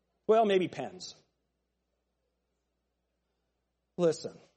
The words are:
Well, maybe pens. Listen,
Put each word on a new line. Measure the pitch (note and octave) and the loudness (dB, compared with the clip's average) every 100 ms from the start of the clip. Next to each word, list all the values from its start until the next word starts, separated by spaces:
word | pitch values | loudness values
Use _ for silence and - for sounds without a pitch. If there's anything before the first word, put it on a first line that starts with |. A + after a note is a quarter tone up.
| _ _ - | _ _ 2
Well, | A3 G#3+ | 4 4
maybe | F#3+ E3+ | 2 0
pens. | - A#2+ F#2 - - _ _ _ _ _ _ _ _ _ _ _ _ _ _ _ _ _ _ _ _ _ _ _ _ _ _ _ - | -6 -10 -12 -18 -20 _ _ _ _ _ _ _ _ _ _ _ _ _ _ _ _ _ _ _ _ _ _ _ _ _ _ _ -2
Listen, | E3+ - - - - | 0 0 -8 -16 -20